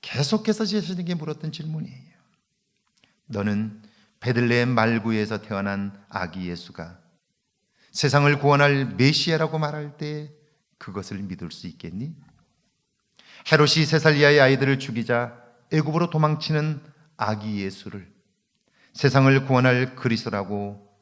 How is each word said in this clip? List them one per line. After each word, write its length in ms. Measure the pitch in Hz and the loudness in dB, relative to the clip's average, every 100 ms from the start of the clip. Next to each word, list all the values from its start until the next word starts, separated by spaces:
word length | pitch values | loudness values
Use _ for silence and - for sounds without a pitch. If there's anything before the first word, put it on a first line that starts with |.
계속해서 640 | - 113 143 214 214 214 | -10 -4 -2 0 0 -2
제 160 | 220 208 | -2 -4
자신에게 340 | 165 180 175 | -4 -6 -6
물었던 380 | 175 156 151 160 | -6 -6 -8 -10
질문이에요. 600 | 147 156 156 147 131 - _ _ _ _ _ _ _ _ _ _ _ _ | -10 -8 -8 -10 -16 -20 _ _ _ _ _ _ _ _ _ _ _ _
"너는 560 | 104 101 104 110 104 - _ _ _ | -4 -2 -2 -4 -10 -20 _ _ _
베들레헴 480 | 123 120 120 120 123 | -2 0 2 2 2
말구에서 760 | 120 113 117 110 110 107 110 | 2 2 2 0 -2 -2 -4
태어난 600 | - 98 101 98 101 101 _ | -6 -6 -4 -4 -6 -10 _
아기 400 | 101 90 90 90 | -8 -8 -8 -8
예수가 500 | 87 - - 82 90 _ _ _ _ _ _ _ _ _ | -10 -12 -16 -16 -16 _ _ _ _ _ _ _ _ _
세상을 480 | - 147 143 143 143 | -4 2 4 4 2
구원할 560 | 143 143 143 139 131 95 | 2 4 4 2 -2 2
메시아라고 640 | 131 156 - 160 156 156 | 2 2 0 0 -2 -2
말할 400 | 151 151 147 143 | -4 -6 -12 -10
때 340 | 151 151 151 147 _ _ _ _ | -10 -10 -12 -20 _ _ _ _
그것을 400 | - 98 92 101 | -12 -12 -10 -10
믿을 320 | 98 90 87 | -10 -10 -12
수 160 | - - | -14 -16
있겠니? 480 | 80 87 90 135 156 - _ _ _ _ _ _ _ _ _ _ - - | -14 -14 -10 -12 -12 -20 _ _ _ _ _ _ _ _ _ _ -20 0
헤롯이 320 | 156 147 160 | 4 4 4
세 140 | 151 156 | 2 4
살 180 | 156 147 | 4 6
이하의 240 | 147 147 | 6 8
아이들을 380 | 131 131 135 135 | 6 4 2 0
죽이자 600 | 135 117 113 120 120 - - _ _ | -2 -6 -2 -2 -2 -10 -20 _ _
애굽으로 380 | 156 151 156 170 | -2 0 -2 -2
도망치는 760 | 156 151 151 - 151 151 147 - _ _ _ | 0 0 0 -2 -2 -2 -6 -10 _ _ _
아기 420 | 107 107 104 104 | -4 -4 -4 -6
예수를 500 | 98 95 - 101 92 _ _ _ _ _ _ _ _ | -6 -8 -16 -16 -18 _ _ _ _ _ _ _ _
세상을 500 | - 143 131 135 135 | 0 2 6 6 6
구원할 520 | 135 131 127 123 127 - | 4 4 4 4 0 -2
그리스도라고 920 | 127 113 113 101 95 104 101 104 - _ | -2 -2 -2 -6 -4 -6 -8 -12 -20 _